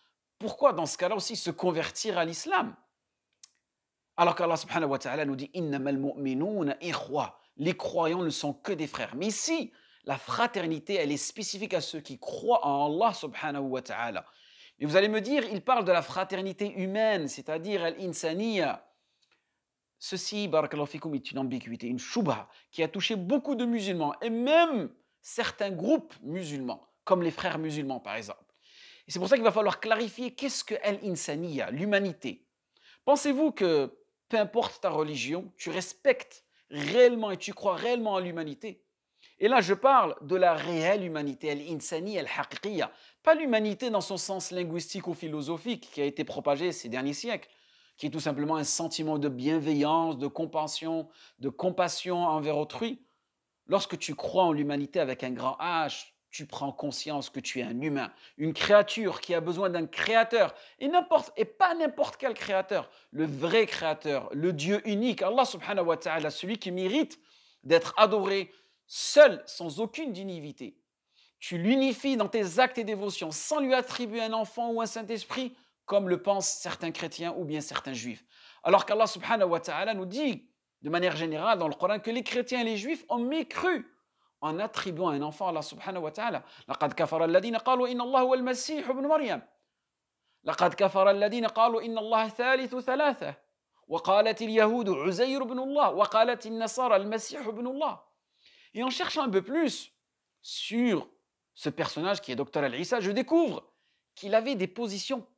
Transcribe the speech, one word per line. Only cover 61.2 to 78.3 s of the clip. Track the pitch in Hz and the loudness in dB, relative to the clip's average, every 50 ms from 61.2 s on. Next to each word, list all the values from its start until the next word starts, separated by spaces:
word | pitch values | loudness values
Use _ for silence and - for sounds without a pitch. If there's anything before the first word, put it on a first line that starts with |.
| - - - | 2 0 -4
et | - 220 | -4 -4
pas | - - - 381 359 339 | -4 2 4 4 4 4
n'importe | 339 320 294 - - 294 - - - | 2 0 0 0 0 -2 -2 -2 -4
quel | 269 254 220 | -4 -4 -4
créateur, | - - - 196 190 190 190 208 170 123 - - - _ _ | -4 -4 0 0 0 0 0 -2 -2 -2 -4 -12 -20 _ _
le | - 139 160 | -4 -2 -2
vrai | 156 143 135 147 170 165 226 220 | -2 0 -2 0 2 4 4 4
créateur, | - - - 165 160 156 156 - 156 143 131 107 - - | 4 0 -2 -2 -2 -2 -2 -2 -2 -2 -2 -2 -4 -4
le | 143 156 180 170 | 0 0 0 0
Dieu | 143 143 175 202 208 - | 0 0 0 0 0 0
unique, | 220 208 202 233 254 208 - 196 | -2 0 0 0 0 0 0 0
Allah | 185 226 254 254 | 2 4 2 2
subhanahu | - - 180 - - 208 196 175 | 2 0 -6 -6 -4 -2 0 2
wa | 165 165 | 2 2
ta'ala, | 160 - 175 156 165 151 151 | 0 0 -2 -2 -2 -2 -4
celui | - - - 180 226 226 | -4 -6 -6 -6 -6 -6
qui | - 190 180 | -6 -6 -4
mérite | 185 185 185 220 302 302 - - - _ _ _ _ _ _ _ _ - | -2 -2 0 2 2 0 0 -4 -10 _ _ _ _ _ _ _ _ 2
d'être | 127 160 170 165 - - | 4 6 6 6 2 4
adoré | - 214 208 202 214 190 196 196 196 185 - - _ _ _ _ _ _ | 4 6 6 6 2 0 0 0 -2 -2 -6 -10 _ _ _ _ _ _
seul, | _ - - - - - - 302 262 185 - - | _ -8 -6 -4 4 10 10 10 10 10 4 -4
sans | - - - 175 165 143 175 | -12 -12 -10 -10 -8 -6 -6
aucune | 226 220 - - 320 285 202 | -6 -6 -6 -6 -6 -6 -6
divinité. | 175 196 196 180 165 147 147 139 - 131 107 - _ _ _ _ _ _ _ _ _ _ _ _ _ | -6 -8 -8 -8 -8 -10 -12 -12 -12 -14 -14 -14 _ _ _ _ _ _ _ _ _ _ _ _ _
Tu | - - 180 | -10 -6 -4
l'unifies | 165 170 208 254 269 269 269 240 - - 277 269 247 | 0 2 4 4 4 4 2 0 0 0 0 0 2
dans | 214 - | 0 0
tes | - 226 208 180 160 214 | 0 0 0 0 4 4
actes | 254 254 254 | 4 4 2
et | 247 226 | -2 -4
dévotions, | 202 214 190 202 208 190 - 175 160 | -4 -4 -4 -4 -4 -4 -6 -6 -6
sans | 151 - - - 302 302 | -6 -8 -4 -2 0 0
lui | 277 262 262 | 2 4 4
attribuer | 254 247 254 - - 247 214 214 233 | 2 2 0 -4 -6 -6 -6 -4 -4
un | 226 220 220 | -4 -2 -2
enfant | 226 220 208 - 233 233 233 233 | -4 -4 -4 -6 -6 -4 -2 -2
ou | 226 233 | -2 -2
un | |
Saint-Esprit, | 214 - 233 220 190 226 214 - - - 254 262 247 254 - _ _ _ _ _ | -4 -4 -8 -8 -6 -6 -8 -6 -6 -6 -6 -6 -6 -8 -14 _ _ _ _ _
comme | - 202 202 196 | 0 0 2 2
le | 185 180 175 180 | 2 0 2 2
pensent | 202 196 196 185 - | 0 0 2 0 -2
certains | - - - 175 160 - - 165 | -4 -4 -6 -8 -8 -6 -6 -6
chrétiens | 165 - - 160 151 - 165 170 170 - | -6 -6 -8 -8 -8 -8 -8 -6 -6 -6
ou | 180 | -6
bien | 143 151 151 143 | -4 -4 -6 -6
certains | - - - - 139 131 | -6 -6 -6 -6 -6 -8
juifs. | 120 110 123 110 - - _ | -6 -6 -8 -10 -10 -14 _